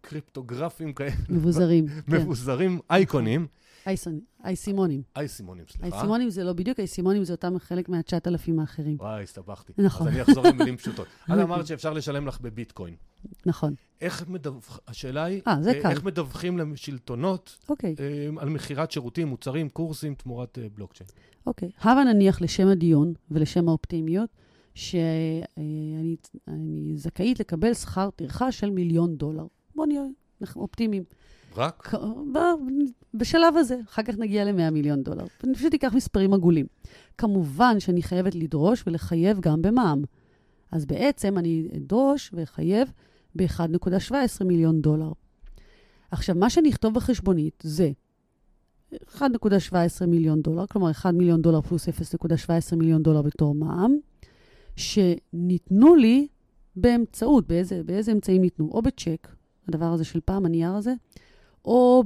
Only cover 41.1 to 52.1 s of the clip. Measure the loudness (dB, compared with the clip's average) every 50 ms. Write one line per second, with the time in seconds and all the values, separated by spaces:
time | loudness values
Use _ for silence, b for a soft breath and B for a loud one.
41.1 | 0 0 -2 -2 0 0 0 0 0 -2 -2 -6 -8 -10 -6 -2 0 2 2 2
42.1 | 0 -2 -4 -8 -8 -8 -8 -8 -8 -4 -2 0 0 0 0 -2 b b b b
43.1 | b b b b -4 -2 -2 -2 -2 -2 -2 0 -2 -2 0 0 -2 -2 -2 -2
44.1 | -2 0 0 -2 -2 -2 0 0 2 4 4 4 2 2 2 2 0 0 -2 -6
45.1 | -10 -12 _ _ _ _ -20 b b b b b b b b b b b b b
46.1 | -8 -6 -2 -2 0 2 2 2 4 4 4 4 4 2 0 0 0 0 0 0
47.1 | -2 0 0 2 2 2 0 -2 -4 _ -10 -6 0 0 0 0 0 -4 _ _
48.1 | _ _ _ _ _ _ _ _ _ _ _ _ _ _ _ _ -20 -18 -18 -16
49.1 | -6 -2 0 0 0 0 2 4 4 2 2 2 0 2 2 0 0 0 0 2
50.1 | 2 2 2 2 2 0 0 -2 -2 -4 -4 -4 -2 0 0 0 0 0 0 0
51.1 | 2 4 4 4 4 4 4 4 4 2 2 -2 -4 -4 -4 -4 -6 -6 -6 -8